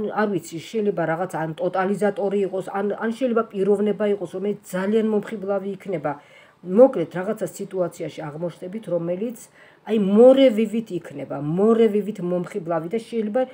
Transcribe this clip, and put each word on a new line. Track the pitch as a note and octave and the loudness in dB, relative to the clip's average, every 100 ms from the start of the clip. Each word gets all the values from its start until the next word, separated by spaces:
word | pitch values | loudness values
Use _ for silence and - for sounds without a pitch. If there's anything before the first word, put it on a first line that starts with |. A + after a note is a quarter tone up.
| G#3 | -4
არ | - G#3 | -2 -2
ვიცი, | F#3+ - E3 | -2 -6 -12
შეიძლება | - A3+ G#3 E3+ | -8 -4 -2 0
რაღაც, | D#3+ D#3+ F3+ | -2 -2 -4
ან | D#3+ D#3+ | -4 -6
ტოტალიზატორი | D#3+ F3+ F#3 F#3 G3+ G3+ G3 G3 G3+ | -4 -4 -2 -2 0 0 0 -2 0
იყოს, | F#3+ F#3+ F3 | -2 -4 -6
ან, | G3 G3+ | -4 -4
ან | - A3 | -2 -4
შეიძლება | A3+ C4 A3+ A3 | -2 0 0 0
პიროვნება | G3 F#3+ G3+ G#3 F#3+ G#3 | 0 2 2 2 0 0
იყოს, | G3+ F3 | -2 -4
რომელიც | F#3 G3 G3+ | -6 -4 -6
ძალიან | - F3+ G3 A3 A3 | -6 -4 0 0 2
მომხიბლავი | G#3 G3+ A3 F#3+ G3+ F#3+ | 0 -2 -6 -4 -4 -4
იქნება. | F#3+ G3 E3+ D3 C#3+ - - - _ | -8 -6 -4 -4 -6 -12 -20 -20 _
მოკლედ, | F3 F#3+ C4 G#3+ D#3+ | 0 6 6 6 -4
რაღაცა | E3+ F#3 G#3+ E3+ | -4 -6 -4 -6
სიტუაციაში | - G3 F#3 E3+ - D#3+ D3+ | -8 -8 -4 -4 -4 -12 -10
აღმოჩნდებით, | D#3 D3 E3+ - F3+ G#3+ A3 | -12 -8 -8 -8 -12 -12 -6
რომელიც, | E3+ E3+ F3+ A3+ A#3 - - - _ - | -4 -2 -4 -6 -8 -16 -20 -20 _ -4
აი, | A3 | 0
მორევივით | F#3+ G#3 B3 C4 C4+ G#3 A3+ A3+ A3+ | 4 8 10 10 6 4 0 -2 -6
იქნება, | F3+ - C#3+ C#3 C#3 D3 | -8 -10 -12 -10 -6 -4
მორევივით | E3+ G#3+ A3+ A3+ G3+ G3 G#3 | 2 4 6 4 4 -2 -4
მომხიბლავი | F3 F3+ F3 G#3 E3 E3 E3 | -4 -2 -4 -6 -4 -4 -2
და | A3+ | -6
შეიძლება | A3+ A#3 G#3+ A3 B3+ | -6 -4 -2 -2 -2